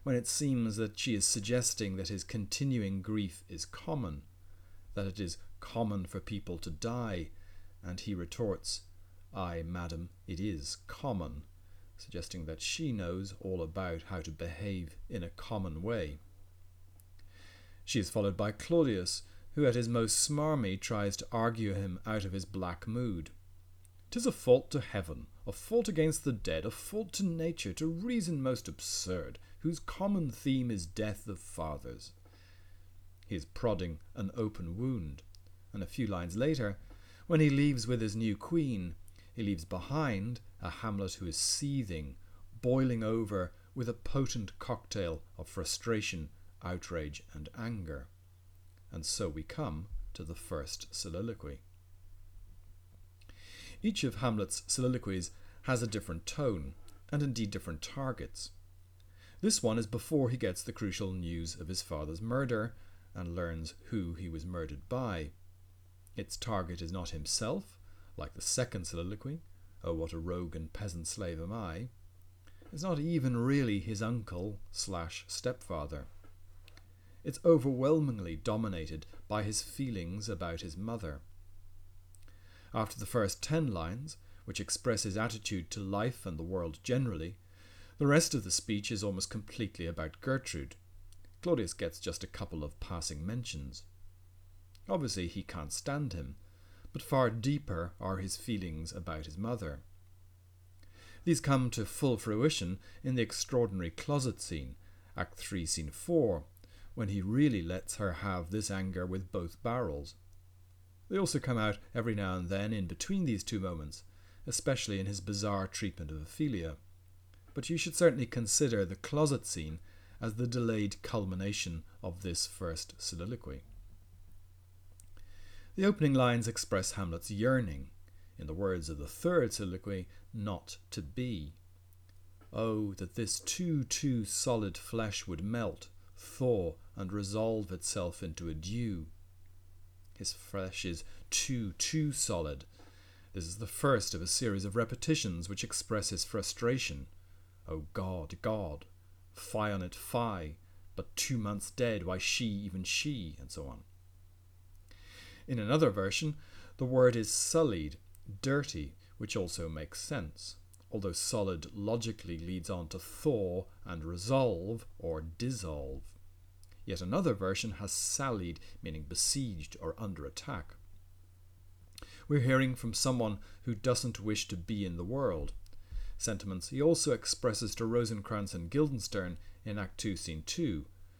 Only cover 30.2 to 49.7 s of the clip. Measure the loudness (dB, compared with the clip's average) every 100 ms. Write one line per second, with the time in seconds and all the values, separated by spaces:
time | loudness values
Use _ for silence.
30.2 | 2 0 2 4 4 0 -2 -2 -2 -2
31.2 | -6 -8 -8 -6 -4 -4 -8 -10 -12 -16
32.2 | -20 -20 -20 -20 -18 -18 -18 -18 -18 -14
33.2 | -6 -4 -4 0 2 2 0 -4 -8 -4
34.2 | -4 0 -2 -2 -6 -2 0 0 -2 -8
35.2 | -12 -18 -18 -20 -10 -6 -4 0 0 0
36.2 | 0 2 2 4 0 -2 -10 -16 -18 -12
37.2 | 4 8 8 8 6 6 4 2 2 2
38.2 | 2 2 2 2 4 2 -2 -6 -12 -16
39.2 | -12 -2 2 2 0 -6 -2 0 2 2
40.2 | 0 -4 -8 -8 -6 -4 -2 0 -2 -4
41.2 | -4 0 2 2 0 0 0 -2 -4 -8
42.2 | -14 -14 -14 -2 4 6 6 4 2 2
43.2 | 2 0 0 -4 -10 -4 -2 -2 2 2
44.2 | 2 0 -4 -6 -4 -4 -4 -2 0 -2
45.2 | -6 -12 -8 -4 -2 -2 2 2 2 -2
46.2 | -4 -10 -18 -10 -4 -4 -2 -2 -2 -6
47.2 | -10 -10 -10 -6 -6 -4 -4 -6 -8 -16
48.2 | -20 -20 -20 -20 -20 -20 -12 -6 -2 0
49.2 | 0 -2 -6 -4 -2